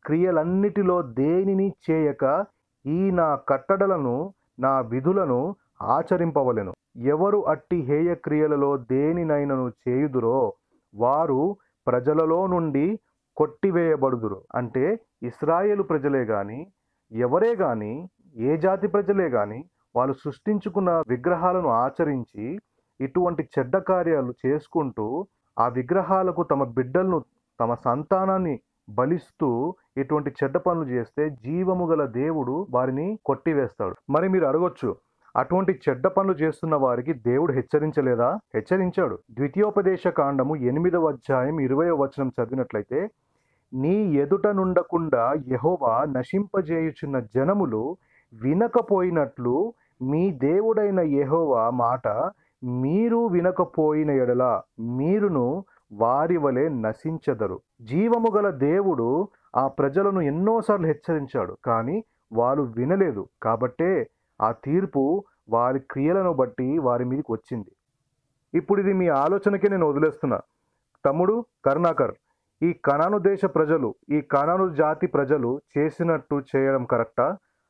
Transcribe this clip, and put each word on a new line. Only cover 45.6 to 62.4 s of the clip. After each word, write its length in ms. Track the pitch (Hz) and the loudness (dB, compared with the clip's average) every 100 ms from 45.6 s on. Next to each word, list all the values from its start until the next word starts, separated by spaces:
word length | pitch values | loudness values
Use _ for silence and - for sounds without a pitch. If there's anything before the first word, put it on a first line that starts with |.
| 147 180 127 117 | 0 0 2 0
నశింపజేయుచున్న 1160 | 151 131 123 190 202 196 156 165 160 147 143 135 | 0 -4 -2 -4 -2 -4 -2 -2 -2 -4 -4 -4
జనములు 760 | 110 127 143 202 160 107 127 185 _ _ _ | -2 0 0 0 0 -2 -4 -8 _ _ _
వినకపోయినట్లు 1400 | 113 123 170 233 240 - 196 180 170 147 - 120 131 220 - _ - | -6 0 0 2 2 2 2 2 0 0 -2 -2 0 -2 -6 _ -8
మీ 280 | 127 151 190 | -4 0 0
దేవుడైన 720 | 143 139 185 220 220 208 190 | 0 0 2 2 2 0 2
యెహోవా 680 | 160 139 135 160 156 120 113 | 2 2 2 2 2 2 2
మాట 380 | 123 117 127 117 107 170 - _ _ | 2 0 0 -2 -2 -4 -8 _ _
మీరు 600 | 127 123 135 185 233 233 233 | -6 -2 0 0 2 2 2
వినకపోయిన 840 | 175 175 180 170 - 156 151 151 | 2 2 0 0 0 2 2 2
ఎడల 500 | 135 123 123 127 110 - - | 2 2 2 2 0 -4 -10
మీరును 840 | 117 123 151 208 202 151 123 170 196 _ _ | -6 -2 0 0 0 0 -2 -4 -8 _ _
వారి 440 | 104 113 135 165 170 | -2 0 2 0 0
వలె 320 | 143 123 156 | 0 2 0
నశించెదరు." 920 | 131 110 110 160 160 - 117 104 92 _ _ | 0 -4 -4 -6 -6 -4 -2 -4 -6 _ _
జీవము 540 | 113 147 226 233 226 202 | -4 0 2 2 2 2
గల 140 | 202 | 0
దేవుడు 760 | 143 139 185 196 143 117 147 208 _ _ 120 | 0 0 2 0 0 0 0 -2 _ _ -2
ఆ 120 | 135 | -2
ప్రజలను 520 | - 139 151 202 190 | 0 0 0 0 0
ఎన్నోసార్లు 640 | 147 156 202 226 220 202 160 | 0 0 0 0 2 0 0
హెచ్చరించాడు, 720 | 151 - 160 135 131 90 - | -2 -2 -4 -4 -4 -4 -6
కానీ 400 | 123 113 117 202 - _ _ | -2 -2 -2 -6 -8 _ _
వాళ్ళు 300 | 110 | 0